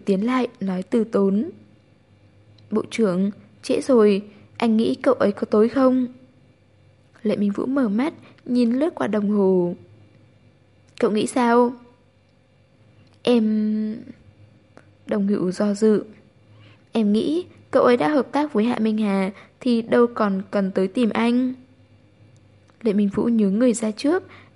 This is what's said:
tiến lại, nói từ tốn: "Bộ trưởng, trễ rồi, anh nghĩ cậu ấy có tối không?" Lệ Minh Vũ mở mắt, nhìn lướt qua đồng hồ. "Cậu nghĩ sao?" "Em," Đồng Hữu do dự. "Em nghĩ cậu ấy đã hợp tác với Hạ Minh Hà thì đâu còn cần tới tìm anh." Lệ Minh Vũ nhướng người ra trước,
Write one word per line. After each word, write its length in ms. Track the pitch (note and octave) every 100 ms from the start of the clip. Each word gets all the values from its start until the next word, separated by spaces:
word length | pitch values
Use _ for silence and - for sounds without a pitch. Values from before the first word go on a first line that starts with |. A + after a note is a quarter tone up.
| -
tiến 200 | F#3+ A3
lại, 220 | B3+ A#3 -
nói 240 | F#3+ F#3
từ 200 | - A#3+
tốn: 460 | A3 G3+ G3 G3 D#4+ - - _ _ _ _ _ _ _ _ _ -
"Bộ 120 | G#3+ -
trưởng, 420 | - G#3+ F3 G3 - - _
trễ 200 | - C4
rồi, 400 | D4 B3+ G#3 G3 G#3 - - -
anh 200 | A#3+ A3
nghĩ 180 | A#3 C4
cậu 180 | D4
ấy 180 | - G3+
có 140 | G3+ -
tối 240 | G#3+ A3+
không?" 380 | C4+ C4 B3+ B3 - - _ _ _ _ _ _ _ _ -
Lệ 120 | G#3+ G3
Minh 160 | G3+
Vũ 140 | G3+ -
mở 240 | C#4 B3
mắt, 240 | G3+ C#4+ - - - -
nhìn 260 | B3 A#3+
lướt 240 | B3 D#4 -
qua 120 | B3+
đồng 220 | G#3 G3+
hồ. 460 | G#3 F#3+ F#3 F3 F3 - - - _ _ _ _ _ _ _ _ -
"Cậu 120 | A3+
nghĩ 160 | G#3+ A3+
sao?" 460 | - A#3+ A#3+ B3 B3+ - _ _ _ _ _ _ _ _ _ _ _ _ _
"Em," 800 | - A#3+ G#3+ G#3+ G#3+ G#3+ G#3+ G#3+ - - - _ - _ _ - - _ -
Đồng 200 | G#3+ G3
Hữu 240 | G#3 F#3
do 220 | F#3 G#3
dự. 300 | G3+ A3 G#3+ - - _ _ _ - - - _
"Em 220 | A#3 G#3
nghĩ 320 | G#3 C4+ D#4+ F4+ - -
cậu 120 | -
ấy 140 | - A#3+
đã 120 | D4
hợp 220 | D4+ -
tác 220 | C#4+ D4
với 100 | A3 A3+
Hạ 140 | -
Minh 180 | A3 G#3+
Hà 340 | G#3+ G3 F#3+ - - _
thì 220 | B3+ A#3
đâu 260 | A3+ A#3+ A#3+
còn 340 | A#3+ G#3+ F#3+ G3
cần 200 | G#3 F#3+
tới 160 | G3 F#3+
tìm 220 | B3+ A#3
anh." 440 | G#3 A3+ A#3+ B3+ B3+ - _ _ _ _ _ - - _ _ _ _
Lệ 120 | A3+
Minh 160 | G3+ G3+
Vũ 100 | G3+
nhướng 360 | A#3 A#3 G3+ G3
người 140 | B3+
ra 180 | G#3+ A3
trước, 320 | G#3+ C#4+ F4+ F#4 - -